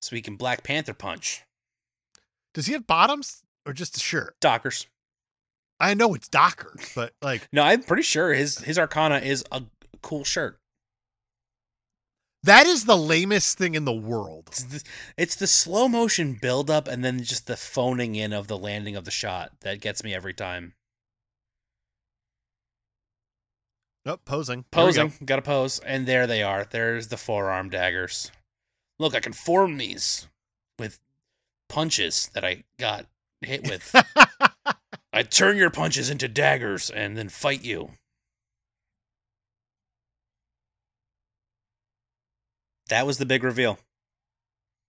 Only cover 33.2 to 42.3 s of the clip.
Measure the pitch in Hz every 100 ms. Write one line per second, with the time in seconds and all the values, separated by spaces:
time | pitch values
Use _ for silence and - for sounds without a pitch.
33.2 | _ - 131 135 - 92 - 254 - 294
34.2 | 254 - 277 - 285 - _ - _ 110
35.2 | 113 - 190 202 175 - 160 135 127 143
36.2 | 131 113 143 139 113 98 - 107 104 107
37.2 | 104 - 143 139 123 92 82 - _ _
38.2 | _ _ _ _ _ _ _ _ _ _
39.2 | _ _ _ _ _ _ _ _ _ _
40.2 | _ _ _ _ _ _ _ _ _ _
41.2 | _ _ _ _ _ _ _ _ _ _
42.2 | _